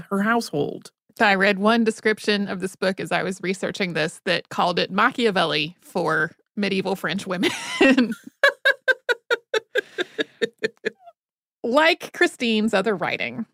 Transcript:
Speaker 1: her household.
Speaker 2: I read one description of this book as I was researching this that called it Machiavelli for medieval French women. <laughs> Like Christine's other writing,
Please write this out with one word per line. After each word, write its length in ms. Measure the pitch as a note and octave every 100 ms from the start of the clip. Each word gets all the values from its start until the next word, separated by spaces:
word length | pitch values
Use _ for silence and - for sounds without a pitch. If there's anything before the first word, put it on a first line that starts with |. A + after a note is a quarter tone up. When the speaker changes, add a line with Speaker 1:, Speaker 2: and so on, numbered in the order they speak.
| -
Speaker 1:
her 120 | G3
household. 720 | G#3 A#3 A#3 D3 - - - _ _ -
Speaker 2:
I 160 | G#3+ F#3+
read 240 | G3 F#3+
one 240 | G#3 A#3
description 640 | A3 - G#3+ G#3+ - G#3 G3
of 140 | G3
this 140 | F#3 -
book 220 | F#3+ F#3+
as 120 | G3
I 120 | F3
was 180 | F3+ F#3+
researching 520 | F3 F#3+ F#3+ - F#3
this 280 | D#3+ D#3+ - F#3+
that 220 | E3+ -
called 300 | - F3 F3
it 100 | F3
Machiavelli 840 | F#3 B3 C4+ A3+ F#3 D#3+ D3+ D3+ -
for 500 | - F#3 D#3 D#3 D#3 - _ G#3+
medieval 400 | G3 F#3+ F#3+ F#3+
French 320 | E3+ F#3+ -
women. 240 | F3 D#4+ - - -
<laughs> 320 | C4+ C4 A3 A3 - - C#5 - C#5 C5+ - B4+ - A#4 _ A#4 _ A4 - G4+ - - - - - _ - - - - - - F5 _ _ _ _ _
Like 500 | A#3+ C4+ D#4+ E4+ -
Christine's 600 | - F4 - A#3+ G#3+ G#3+
other 220 | F#3+ G#3 F#3+
writing, 500 | D#3+ - A#3+ A#3+ A3